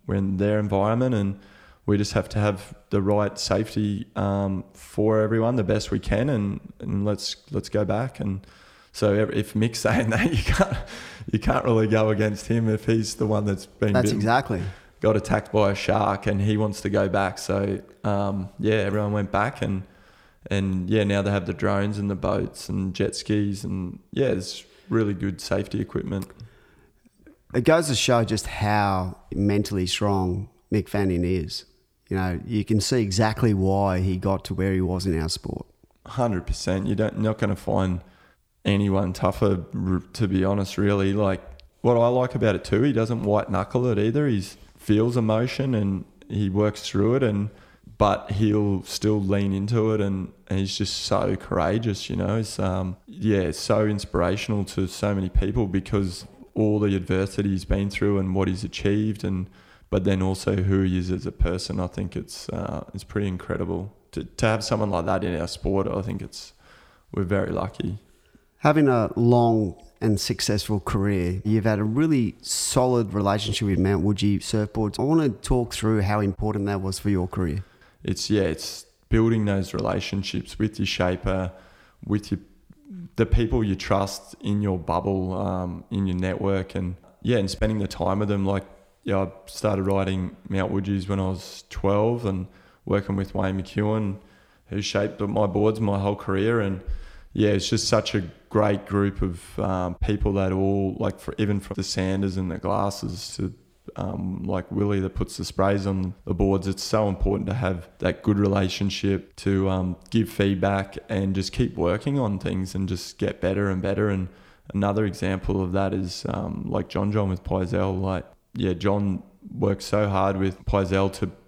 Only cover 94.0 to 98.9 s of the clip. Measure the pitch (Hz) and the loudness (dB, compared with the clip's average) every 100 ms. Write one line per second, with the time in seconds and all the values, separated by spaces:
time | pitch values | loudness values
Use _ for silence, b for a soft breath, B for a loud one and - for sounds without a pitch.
94 | 104 98 b b b b _ 101 98 101 | -2 -6 b b b b _ -6 -2 0
95 | 110 - 101 104 104 101 107 110 107 98 | -2 -2 -2 0 2 4 2 2 0 2
96 | 98 104 - 95 107 117 98 95 - B | 0 -2 -2 0 2 2 0 -2 -4 B
97 | B B B - 104 101 - 113 - 113 | B B B 2 4 4 2 0 2 0
98 | 107 107 87 - _ 110 104 101 - | 2 -2 -4 -12 _ 2 2 0 0